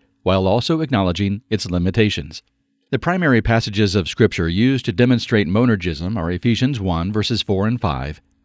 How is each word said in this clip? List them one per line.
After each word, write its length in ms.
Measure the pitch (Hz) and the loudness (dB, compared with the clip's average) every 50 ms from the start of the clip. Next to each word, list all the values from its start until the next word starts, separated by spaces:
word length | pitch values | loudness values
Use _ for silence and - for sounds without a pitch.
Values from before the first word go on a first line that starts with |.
| _ _ _ _ _ | _ _ _ _ _
while 240 | 92 92 95 95 | 0 2 2 2
also 360 | 95 101 123 127 - 165 160 160 | 2 2 0 0 0 -2 -2 0
acknowledging 600 | 131 135 104 98 90 87 90 101 98 101 104 - _ | 0 0 0 0 0 0 0 0 -2 -2 -4 -4 _
its 180 | 110 101 - - | -4 -4 -2 -2
limitations. 760 | 90 90 87 92 92 - 110 104 - - 76 - - - - _ _ _ _ _ _ _ _ _ - | -2 0 0 0 2 2 2 2 0 -4 -8 -10 -14 -18 -20 _ _ _ _ _ _ _ _ _ -6
The 80 | 120 | -4
primary 420 | - 165 180 190 180 151 127 113 - | -2 -2 -2 0 2 4 4 4 4
passages 540 | - 117 113 - - 101 101 107 101 90 | 4 2 2 0 0 0 0 0 2 0
of 120 | 107 87 - | 0 -2 -2
Scripture 400 | - - 120 104 - - 87 82 | 0 2 2 2 2 0 -2 0
used 360 | 85 95 117 131 135 127 - | 0 2 2 2 0 0 -2
to 80 | - 98 | -4 0
demonstrate 560 | 85 123 123 127 113 - - - 107 101 76 | 2 2 4 4 2 0 0 0 0 2 2
monergism 680 | 92 110 123 127 113 98 87 90 80 67 85 92 113 | 2 2 4 2 2 0 0 -4 -4 -4 -6 -6 -4
are 140 | 110 82 85 | -4 -4 -4
Ephesians 480 | 90 87 - 120 113 - 127 131 147 117 | -4 -2 0 0 2 2 0 -2 -2 -2
one, 340 | 98 92 85 80 85 95 104 | -2 -2 0 0 -2 -2 -2
verses 300 | 110 104 - 120 104 - | -2 -2 0 -2 -2 -2
four 240 | - 101 95 98 | -2 0 0 0
and 140 | 110 120 120 | 0 -2 -2
five, 400 | - 82 71 64 65 73 78 - _ _ _ _ _ | -2 -2 -2 -4 -6 -8 -10 -12 _ _ _ _ _